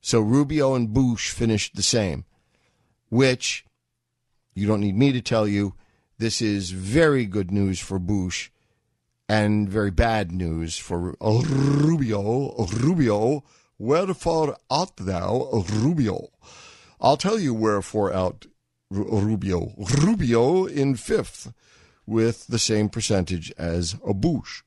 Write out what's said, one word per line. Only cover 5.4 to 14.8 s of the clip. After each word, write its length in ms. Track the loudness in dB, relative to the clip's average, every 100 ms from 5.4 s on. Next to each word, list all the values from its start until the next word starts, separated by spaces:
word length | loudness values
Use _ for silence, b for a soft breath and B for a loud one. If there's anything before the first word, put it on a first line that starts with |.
| 2
you, 260 | 0 -2 -6 _ _ _ _
this 220 | -4 -2
is 300 | -2 -2 -4
very 560 | -8 -2 2 4 2 0
good 240 | -2 -2
news 300 | 0 0 -2
for 180 | -4 -6
Bush 520 | -2 -2 -2 -6 -10 _ _ _ _ _ _ _ _
and 400 | 0 2 2 0
very 220 | 0 -2
bad 400 | 2 2 2 -2
news 480 | -4 -4 -4 -6 -8
for 380 | -6 -4 -4 -4
Rubio. 1400 | 0 2 2 0 2 2 2 2 0 -2 0 -2 -2 -4 -4
Rubio, 760 | 0 0 2 2 2 0 -2 -6 b b _
wherefore 800 | 0 0 0 -4 -2 0 -2 -4 _
art 260 | -2